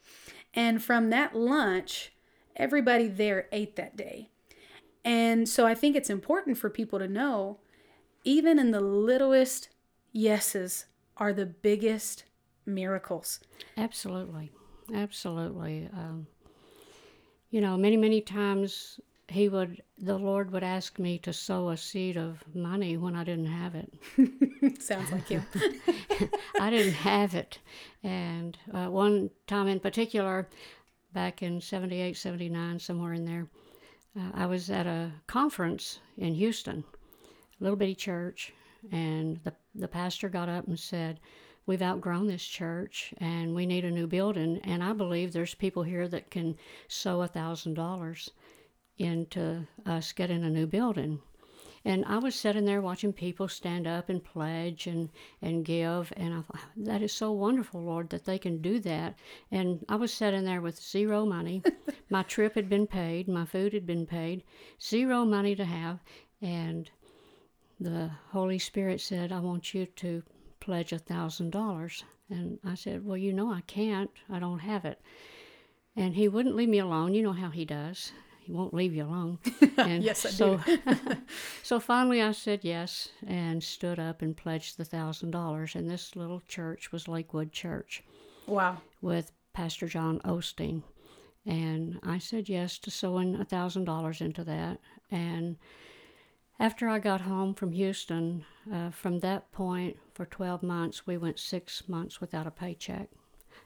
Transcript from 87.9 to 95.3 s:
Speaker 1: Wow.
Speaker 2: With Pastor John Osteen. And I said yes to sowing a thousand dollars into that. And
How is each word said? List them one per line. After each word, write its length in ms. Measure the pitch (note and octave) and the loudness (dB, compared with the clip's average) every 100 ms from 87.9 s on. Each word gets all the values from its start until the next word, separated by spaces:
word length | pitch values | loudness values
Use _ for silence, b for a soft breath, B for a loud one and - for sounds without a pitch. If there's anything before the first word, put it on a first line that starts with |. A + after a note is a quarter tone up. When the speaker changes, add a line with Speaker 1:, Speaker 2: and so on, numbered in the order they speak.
| - b b b b - | -14 b b b b -2
Speaker 1:
Wow. 320 | G3+ F3+ F3 - _ | 0 2 0 -10 _
Speaker 2:
With 300 | F3+ E3+ D#3+ - _ | -2 -2 -4 -12 _
Pastor 340 | - E3 - E3 | -6 -6 -4 -4
John 320 | E3+ D#3+ D#3+ F#3 | -2 -2 -2 -2
Osteen. 580 | F3 - - D#3 D#3+ - b b b b _ G#3 | -2 -4 -6 -4 -4 -8 b b b b _ -4
And 540 | E3 D#3+ D#3+ E3 F3 | -2 -2 -2 -4 -6
I 160 | F3+ F3 | -6 -6
said 300 | - A3+ G3+ | -4 -6 -4
yes 280 | F3+ F3+ - | -4 -4 -6
to 120 | - | -10
sowing 440 | - F#3+ F#3 F#3 G3+ | -4 -2 0 0 -2
a 100 | G3+ | -2
thousand 400 | F#3 F3+ F#3+ F3 | -2 -2 -2 -2
dollars 360 | D#3+ D#3+ D#3+ | -2 -4 -4
into 220 | E3 D#3+ | -6 -6
that. 360 | E3 D#3+ E3 F#3+ b b - | -6 -4 -6 -8 b b -6
And 480 | F3+ E3+ | -4 -2